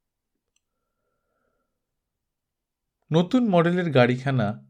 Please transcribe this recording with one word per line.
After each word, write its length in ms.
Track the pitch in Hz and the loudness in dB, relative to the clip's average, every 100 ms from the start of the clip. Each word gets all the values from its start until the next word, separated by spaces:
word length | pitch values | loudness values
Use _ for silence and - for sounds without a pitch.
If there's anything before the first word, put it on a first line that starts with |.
| _ _ _ _ _ _ _ _ _ _ _ _ _ _ _ _ _ _ _ _ _ _ _ _ _ _ _ _ _ _ - | _ _ _ _ _ _ _ _ _ _ _ _ _ _ _ _ _ _ _ _ _ _ _ _ _ _ _ _ _ _ -4
নতুন 360 | 156 180 254 233 | -2 0 0 2
মডেলের 420 | 175 170 180 175 | 2 2 0 0
গাড়িখানা 760 | 131 123 123 139 123 104 - - | 2 2 0 -4 -2 -4 -6 -16